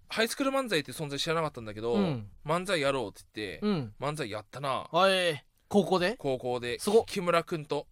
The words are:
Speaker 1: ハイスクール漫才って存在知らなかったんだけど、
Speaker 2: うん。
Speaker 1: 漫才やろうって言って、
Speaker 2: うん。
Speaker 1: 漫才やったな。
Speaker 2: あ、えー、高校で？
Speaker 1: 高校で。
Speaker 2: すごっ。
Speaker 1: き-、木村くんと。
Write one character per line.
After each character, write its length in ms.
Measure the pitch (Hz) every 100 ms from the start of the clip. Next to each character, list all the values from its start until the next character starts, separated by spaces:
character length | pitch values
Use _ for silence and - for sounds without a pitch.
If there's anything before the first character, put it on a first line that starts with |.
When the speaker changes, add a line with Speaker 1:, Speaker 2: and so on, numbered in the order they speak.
| -
Speaker 1:
ハ 160 | 208
イ 40 | 226
ス 80 | -
ク 80 |
ー 80 | 277
ル 0 |
漫 180 | 269 254
才 100 | 165
っ 40 |
て 80 | 143
存 180 | - 147
在 100 | 139
知 80 | 170
ら 80 | 165
な 60 |
か 60 | 151
っ 40 |
た 80 | 127
ん 60 | 110
だ 80 |
け 80 | 104
ど、 120 | 117 202
Speaker 2:
う 40 |
ん。 300 | 185 123 101 - 143
Speaker 1:
漫 200 | 170 180
才 140 | 175
や 120 | 139
ろ 160 | 135 101
う 20 |
っ 20 |
て 100 | - -
言 240 | 107 101 78
っ 20 |
て、 80 | 208
Speaker 2:
う 20 |
ん。 240 | 180 110 -
Speaker 1:
漫 160 | 135 151
才 140 | 120
や 120 | 104
っ 40 | -
た 120 | 131
な。 260 | 139 117 -
Speaker 2:
あ、 160 | 165 190
え 220 | 185 175
ー、 60 | 143 - _ -
高 160 | 208
校 160 | 165 185
で？ 160 | 180 -
Speaker 1:
高 200 | 139 127
校 220 | 123 123
で。 200 | 120 113
Speaker 2:
す 100 | 208
ご 120 | 226
っ。 40 | -
Speaker 1:
き-、 80 | 202
木 20 |
村 220 | 175 170
く 140 | - 170
ん 80 | 139
と。 220 | 143 -